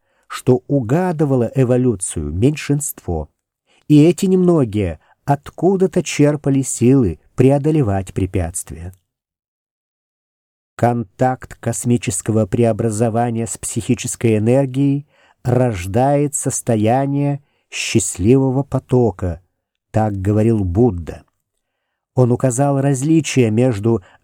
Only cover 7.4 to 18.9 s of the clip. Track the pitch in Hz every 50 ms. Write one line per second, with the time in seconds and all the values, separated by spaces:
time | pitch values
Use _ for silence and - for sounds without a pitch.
7.4 | 123 131 139 143 135 156 156 151 135 101 98 98 95 - - - 95 90 - 95
8.4 | 85 85 87 - - - - 80 85 90 - _ _ _ _ _ _ _ _ _
9.4 | _ _ _ _ _ _ _ _ _ _ _ _ _ _ _ _ _ _ _ _
10.4 | _ _ _ _ _ _ _ - 120 120 120 120 110 - _ - 127 131 127 -
11.4 | - - - - - 120 117 - - 120 120 117 - - - - - - 107 110
12.4 | 110 101 - 117 117 113 110 101 110 117 107 104 120 117 107 117 120 120 113 113
13.4 | 113 - - - - - - 117 - - 123 - - - - - - 117 110 107
14.4 | 107 113 127 135 139 131 123 135 139 139 139 143 143 _ _ _ _ _ _ _
15.4 | - 131 - 127 127 123 107 90 87 95 95 117 131 139 147 143 147 143 - -
16.4 | - 139 - - - - 117 110 104 110 120 135 139 139 139 143 143 143 143 143
17.4 | - _ _ _ _ _ - - - - - - - - - - 90 110 131 135
18.4 | 135 135 127 139 139 - - - - _